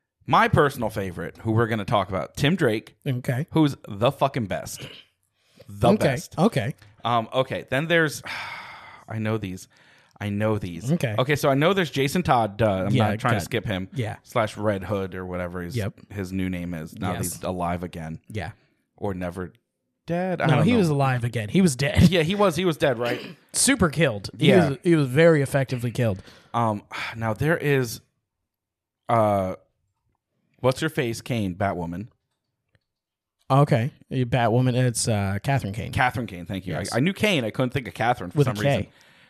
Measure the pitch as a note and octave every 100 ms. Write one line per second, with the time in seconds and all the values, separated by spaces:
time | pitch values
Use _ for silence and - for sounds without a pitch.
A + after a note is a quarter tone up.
0 | _ _ - E3+ A3+ E3+ C#3+ B2+ A2 G#2+
1 | F#2+ E2+ E2+ - A2 A2 A2+ A2 G2 A2
2 | F#2 F#2+ C2+ - D3 F#3 B2+ A2 - _
3 | C#3+ B2 C3+ B2 - D#3+ D3 - - G2+
4 | B2 - C#3 C3+ G2 E2 - - - -
5 | _ _ _ _ _ _ - G2+ G3+ G#3+
6 | D3+ C3 - - G3+ C3+ A2 - - _
7 | A2+ A#2+ A2 C3 B2+ F#2 - C3 D#3+ E3+
8 | D3+ A2+ - - - - - - - -
9 | - A2 G#2+ A2 G2 F#2 - _ _ _
10 | _ _ G#2 G2+ G#2+ G#2 F#2+ E2+ A#2 E3+
11 | B2 G#2 C3 C#3+ D3 C3+ E3 G3 D#3+ C3+
12 | C#3 F#3 D#3+ B2+ G#2+ G2+ A2 F#2+ F#2+ G#2
13 | G#2+ G#2 B2 G#2 D#2+ A2+ A#2 F#2 F#2+ C#3
14 | G#2+ G2+ - B2 A2 G#2 G#2+ F#2+ F#2 G2+
15 | F#2+ F#2 F2+ F2+ F2 F2+ F2 A#2 F#2+ -
16 | - G2 F#2 F#2+ F#2 F2+ F2 E2+ D#2+ -
17 | F#2 F2+ F2+ - F2 F2+ F2 F2 F2 F2
18 | D#2+ D#2+ - G#2+ F2 - _ _ _ _
19 | G#2 F2+ F2+ F#2 F2+ - _ _ _ _
20 | - E3+ F#3 F3 D#3+ - G3 A#3+ E3+ C#3+
21 | C3+ B2+ A#2 A2+ G#2 F3 F#3 B2 C#3+ -
22 | F3 F3+ D#3 G3+ G3+ D#3+ F#3 D3+ D3+ A#2
23 | A#2+ B2 - - _ - A#3+ C#4 D3 C#3+
24 | D3 G#2 - G#2+ D#3 F#3 D3+ C3+ F3 D#3+
25 | C3+ C3+ E3+ D#3 C3+ C#3 C3 B2 A#2+ G#2+
26 | A#2 F#2+ - - _ A#2 A2+ G#2 - -
27 | - A2+ A2+ G#2+ D3 F3 D3 C#3 A#2 A#2+
28 | - _ _ _ _ _ _ _ _ _
29 | - A#2 G#2+ G2+ F#2 - _ _ _ _
30 | _ _ _ _ _ _ B2 - D#3+ -
31 | B2 - - A#2 G2 F2 G2 F2 E2+ F2
32 | A2 _ _ _ _ _ _ _ _ _
33 | _ _ _ _ - C3+ D3 B2 C3 -
34 | _ C3+ A#2+ C3 A#2 A#2+ B2+ A#2+ B2+ A#2
35 | - G#2 G2 G2 C#3+ C3+ G2+ - F2+ -
36 | B2+ C3 A2 F2 E2+ F#2+ F2 D#2+ G2 A#2+
37 | E3+ G3 G#3+ D#3+ A2 - B2+ C#3+ A2 -
38 | A#2 B2 F2 D3 B2 G#2 C#3 A#2 F#2 _
39 | _ _